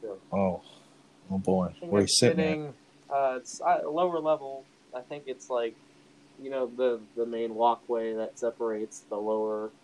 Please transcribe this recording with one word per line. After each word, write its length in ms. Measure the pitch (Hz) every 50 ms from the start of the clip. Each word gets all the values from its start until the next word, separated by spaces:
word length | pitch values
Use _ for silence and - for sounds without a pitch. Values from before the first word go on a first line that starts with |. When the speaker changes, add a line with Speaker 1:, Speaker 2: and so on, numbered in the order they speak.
| -
Speaker 1:
So, 160 | - 101 - - - -
Speaker 2:
Oh. 300 | 98 98 92 87 85 - - - - - - - - - - _ - - -
Oh, 80 | 95 95
boy. 280 | 95 - 95 92 90
Speaker 1:
I 60 | 87 - -
think 120 | - - 98
Speaker 2:
Where 60 | 101
are 40 | 101
you 20 |
Speaker 1:
I'm 40 | 95
Speaker 2:
sitting 320 | - - - 120 - -
at? 60 | 156
Speaker 1:
sitting, 280 | 156 156 151 151 147 135 - - _ _ _ - -
uh, 240 | 143 139 139 131 131 127
it's, 200 | 123 - - -
uh, 200 | - - 180 156 - -
lower 300 | 151 165 180 185 170 165
level. 440 | 151 156 156 151 139 135 135 135 135 _ _ _ _ _ -
I 60 | 127 123
think 220 | - 151 147 143
it's, 240 | 135 127 127 - -
like, 240 | 127 120 120 117 113 - - - - - - - - - - - - - 135
you 80 | 135
know, 160 | 135 135 127
the, 340 | 120 120 120 127 127 120 113 107 104 -
the 80 | 117 117
main 300 | 117 117 113 117 113 110
walkway 580 | 110 117 120 117 - - - 120 117 113 113 113
that 260 | 110 110 110 - -
separates 600 | - 117 113 - 120 113 110 107 107 110 - - - -
the 80 | 110
lower 540 | 101 104 107 110 110 110 110 - 107 110 110 - -